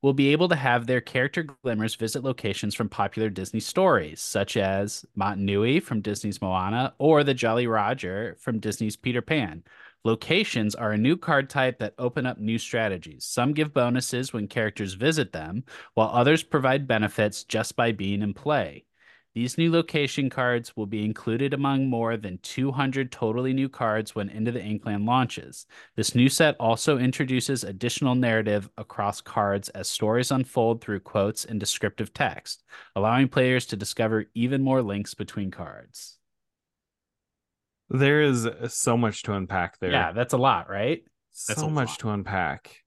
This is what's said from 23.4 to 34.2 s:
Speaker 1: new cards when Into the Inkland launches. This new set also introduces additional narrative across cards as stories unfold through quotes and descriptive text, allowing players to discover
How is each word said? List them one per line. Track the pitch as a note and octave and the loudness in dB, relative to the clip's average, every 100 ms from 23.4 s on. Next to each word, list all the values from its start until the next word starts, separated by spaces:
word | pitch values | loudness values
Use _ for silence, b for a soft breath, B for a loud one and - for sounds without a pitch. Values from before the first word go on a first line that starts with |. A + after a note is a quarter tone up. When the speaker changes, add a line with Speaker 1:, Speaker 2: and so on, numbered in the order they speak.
| C3 | -2
Speaker 1:
new | C3 C3+ | 0 -2
cards | - A#2 G#2+ A2 | -2 -2 0 -2
when | - G2 | -6 -6
Into | G#2+ A2+ | -2 -2
the | A#2+ | -2
Inkland | G2 G#2+ - G#2 G#2 | -6 -6 -4 -4 0
launches. | B2+ B2 - - - - B B - | 2 0 -4 -14 -18 -20 B B -4
This | A2 | 0
new | A#2+ C3 | 6 4
set | - D#3 - | 6 4 4
also | A2+ A#2 - C#3 | 2 2 2 2
introduces | B2+ - C3+ B2+ B2+ C3 | 2 0 0 0 0 -4
additional | F#2+ F#2+ A#2+ - C#3 | -4 -4 -4 0 2
narrative | B2 B2 A2 G#2+ G#2 G2 - | 2 4 2 2 0 -2 -14
across | G#2 - G2+ G2+ | -12 -4 -4 -4
cards | - - G2+ G2+ G#2 | -4 0 2 0 -4
as | - F#2 | -10 -8
stories | - G#2+ A#2 B2+ | -2 2 2 2
unfold | C3+ B2+ - A2+ A#2 | 0 0 2 2 0
through | - G2+ | -2 -6
quotes | - G#2+ G2+ A2 - | -2 0 0 -2 -6
and | A2 | -6
descriptive | G2 - G#2 - G#2+ | -4 -2 -4 -4 -8
text, | - C3 - - - _ B B | -2 -2 -2 -14 -16 _ B B
allowing | - G#2 A#2+ C3+ | 0 2 4 4
players | C#3 B2+ B2+ - | 4 4 2 0
to | G#2 | -6
discover | G2 - A2 A2 | -6 -2 0 0